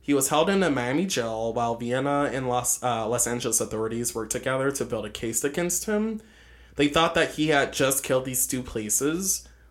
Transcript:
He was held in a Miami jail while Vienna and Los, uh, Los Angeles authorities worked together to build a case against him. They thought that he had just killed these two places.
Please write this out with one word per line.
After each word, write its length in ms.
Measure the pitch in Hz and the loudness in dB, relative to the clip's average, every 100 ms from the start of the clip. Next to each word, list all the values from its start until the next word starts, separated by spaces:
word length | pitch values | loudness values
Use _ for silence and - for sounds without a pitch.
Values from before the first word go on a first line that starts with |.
He 120 | - | 0
was 160 | 143 135 | 2 4
held 200 | 151 170 | 4 4
in 140 | 196 | 4
a 80 | 180 | 4
Miami 340 | 135 123 143 190 | 2 0 0 0
jail 480 | 131 117 110 113 | 0 -2 -2 -2
while 220 | 113 117 113 | 0 0 -2
Vienna 560 | 120 127 139 143 143 | -2 0 0 2 0
and 160 | 123 131 | 0 0
Los, 320 | 123 123 - | 0 0 -2
uh, 260 | 127 117 110 | 0 0 0
Los 200 | 120 117 | 0 0
Angeles 340 | 120 120 113 | 0 0 0
authorities 540 | 107 110 110 117 120 113 | -2 -2 -4 -2 -4 -4
worked 160 | 110 | -4
together 400 | 127 135 131 135 | -4 -2 0 0
to 140 | 139 117 | -2 -4
build 200 | 113 104 | -6 -6
a 60 | |
case 320 | - 117 110 | -8 -6 -2
against 420 | 143 143 175 175 - | -2 -2 -2 -2 -2
him. 340 | 214 220 220 - - - - - - | -2 -2 -4 -12 -20 -20 -20 -10 0
They 120 | 143 | 2
thought 260 | 160 170 | 4 4
that 200 | 170 147 | 4 0
he 160 | - 151 | 0 2
had 240 | 147 135 | 4 2
just 300 | - 135 135 | 2 2 2
killed 220 | - 131 131 | 0 0 0
these 220 | 127 - | -2 -2
two 160 | 127 | -2
places. 840 | 123 117 107 - 139 165 196 - - - - | -4 -6 -2 0 0 0 -2 -4 -6 -20 -20